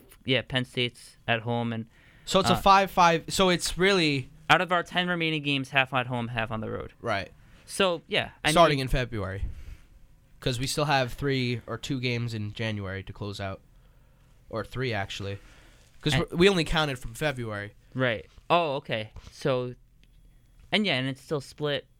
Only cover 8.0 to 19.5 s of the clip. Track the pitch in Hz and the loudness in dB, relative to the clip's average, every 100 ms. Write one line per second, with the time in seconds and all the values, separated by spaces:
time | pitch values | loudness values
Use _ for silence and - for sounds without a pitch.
8 | - 190 - - 147 165 160 143 131 135 | -4 -4 -4 -4 2 6 6 6 0 -2
9 | 120 113 95 95 - - - - - - | -2 -6 -6 -6 -8 -8 -14 -16 -20 -20
10 | - - _ - 143 120 135 - 151 139 | -20 -20 _ -8 -6 -4 -4 -2 2 2
11 | 123 - 139 135 123 120 - 113 - 135 | 0 -2 -2 0 -2 -4 -6 -10 -6 -4
12 | 123 120 120 113 104 - 113 104 95 98 | -2 -2 -4 -4 -6 -6 -4 -4 -6 -10
13 | 95 - 104 98 98 98 _ - - - | -10 -12 -10 -8 -8 -10 _ -20 -20 -20
14 | - _ - - - 110 101 123 131 107 | -20 _ -20 -20 -10 -8 -8 -6 -4 -4
15 | 98 - 98 98 - - - - - - | -4 -8 -8 -10 -14 -20 -20 -20 -20 -6
16 | 151 160 - 165 185 190 147 165 151 127 | -2 0 0 4 6 6 2 0 0 -4
17 | 110 113 156 127 113 104 101 - - 127 | -10 -4 -4 -4 -6 -8 -10 -14 -10 -2
18 | 127 107 - - - 170 165 139 - 117 | -2 -2 -8 -12 0 2 2 -4 -4 -6
19 | 107 - - - 151 | -8 -14 -20 -4 -2